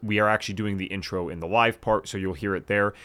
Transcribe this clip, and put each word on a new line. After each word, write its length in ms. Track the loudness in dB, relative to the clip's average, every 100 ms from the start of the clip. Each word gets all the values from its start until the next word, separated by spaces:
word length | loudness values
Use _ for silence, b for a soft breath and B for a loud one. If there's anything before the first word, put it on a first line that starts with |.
we 160 | 0 2
are 100 | 4
actually 280 | 2 0 -4
doing 220 | -4 -4
the 100 | -4
intro 420 | -6 -6 -4 -4
in 100 | -6
the 80 | 0
live 320 | 2 2 2
part, 260 | 0 0 0
so 100 | -4
you'll 160 | -4
hear 220 | -4 -2 -2
it 100 | 0
there. 300 | 2 2 B